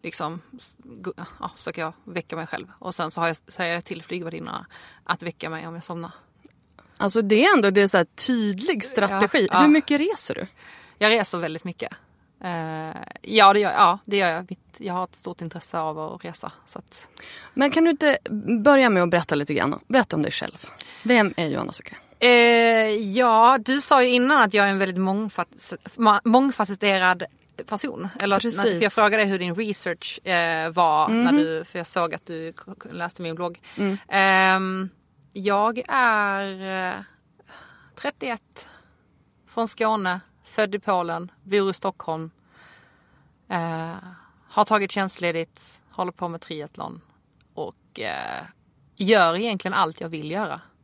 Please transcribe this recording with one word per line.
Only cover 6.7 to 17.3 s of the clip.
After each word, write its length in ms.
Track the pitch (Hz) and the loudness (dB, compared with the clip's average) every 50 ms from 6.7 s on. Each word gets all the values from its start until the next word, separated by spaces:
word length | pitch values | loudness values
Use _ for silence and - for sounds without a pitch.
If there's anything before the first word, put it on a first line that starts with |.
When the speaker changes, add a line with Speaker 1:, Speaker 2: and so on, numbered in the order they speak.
| _ - _ _ _ | _ -20 _ _ _
Speaker 2:
Alltså 260 | _ - 202 - 226 | _ -2 0 0 0
det 220 | 220 196 214 208 277 | 2 4 4 6 6
är 120 | 381 415 | 6 6
ändå, 140 | 277 202 202 | 6 4 4
det 100 | 190 202 | 4 4
är 60 | 196 196 | 4 4
så 80 | - | 4
här 80 | 190 170 _ _ - - | 2 2 _ _ -6 -2
tydlig 580 | - 254 233 220 208 196 185 233 349 349 214 196 | -2 0 0 0 -2 -2 -4 -4 -4 -2 -2 -4
strategi. 640 | - 262 233 202 196 196 196 208 202 - 202 190 185 | -4 -2 0 0 0 0 0 0 2 2 0 0 2
Speaker 1:
Ja, 60 | - 180 | 4 4
ja. 20 | |
Speaker 2:
Hur 60 | 185 302 | 6 6
mycket 320 | 294 311 294 - 294 285 | 6 4 4 2 0 0
reser 340 | 311 381 427 - - - - | 0 -2 -2 -4 -6 -8 -6
du? 120 | - - 190 _ _ - - - - - _ _ _ | -8 -10 -12 _ _ -20 -20 -20 -20 -20 _ _ _
Speaker 1:
Jag 120 | 208 214 | 4 4
reser 280 | 220 233 196 - - 175 | 4 4 2 -2 -4 -6
väldigt 260 | 170 160 156 160 - | -6 -6 -8 -8 -10
mycket. 280 | 180 170 _ - - - - _ _ _ _ _ _ _ _ - | -12 -10 _ -10 -12 -12 -16 _ _ _ _ _ _ _ _ -10
Eh, 520 | 180 175 165 160 160 160 156 160 160 - - - - - - | -8 -8 -6 -6 -8 -8 -10 -10 -12 -12 -14 -16 -16 -18 -18
ja, 300 | - - 208 220 202 196 | -12 0 4 8 8 8
det 80 | 202 208 | 8 6
gör, 120 | 208 185 | 2 2
ja, 260 | - - 202 170 175 202 _ | 4 4 4 4 4 0 _
det 120 | - 202 | -4 0
gör 160 | 202 190 175 | 0 2 0
jag. 140 | 160 170 185 175 | 0 -2 -8 -10
Mitt, 100 | 190 _ _ _ - - | -16 _ _ _ -20 -12
jag 160 | 220 196 180 | -10 -8 -6
har 100 | 180 185 | -6 -6
ett 100 | 180 - | -8 -10
stort 260 | - - 190 175 - | -16 -14 -14 -12 -10
intresse 380 | 175 165 - 175 - - - 170 | -12 -12 -12 -14 -14 -8 -6 -6
av 200 | 160 160 151 156 | -4 -4 -6 -8
att 260 | 156 156 - 180 - | -10 -10 -12 -12 -14
resa. 280 | 170 170 - - 175 - _ _ | -14 -14 -12 -14 -14 -16 _ _
Så 120 | _ - - | _ -18 -18
att 240 | - - - - - _ _ - - - | -18 -18 -20 -20 -20 _ _ -20 -20 -20